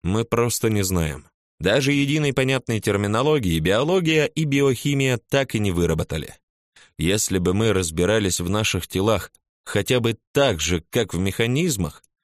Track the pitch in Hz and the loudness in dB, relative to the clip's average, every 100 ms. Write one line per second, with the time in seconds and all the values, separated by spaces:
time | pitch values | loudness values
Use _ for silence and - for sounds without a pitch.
0 | 85 107 113 117 117 - 113 107 92 92 | -4 -2 -2 0 0 0 0 0 0 0
1 | 78 69 - _ _ - 82 131 139 143 | -2 -6 -14 _ _ -4 0 2 2 0
2 | 139 151 147 127 131 131 - 110 110 101 | 0 0 0 0 0 0 -2 -2 0 0
3 | 101 110 143 151 95 82 80 104 147 190 | 0 0 2 2 0 0 2 2 2 0
4 | 160 156 147 - 156 139 139 123 143 139 | 2 2 0 0 0 2 2 2 0 0
5 | 135 120 - 139 131 113 104 87 85 80 | 0 -2 0 -2 0 0 0 2 0 0
6 | 80 78 - - _ _ _ - - - | -2 -6 -8 -14 _ _ _ -20 -18 -4
7 | 80 104 - 92 90 98 110 95 85 80 | 0 0 0 0 0 2 2 0 0 0
8 | 90 110 95 - 87 107 107 92 - 92 | 2 2 0 -2 -2 -2 -2 -2 -4 -2
9 | 104 98 - _ _ _ - 104 98 127 | 0 0 -4 _ _ _ -4 -2 2 0
10 | 113 110 _ 139 139 85 78 87 - 123 | 0 -4 _ 0 2 2 0 -2 -2 -2
11 | 110 85 95 - 117 135 180 107 80 - | -2 -2 -2 0 0 0 0 -2 -4 -6
12 | _ _ | _ _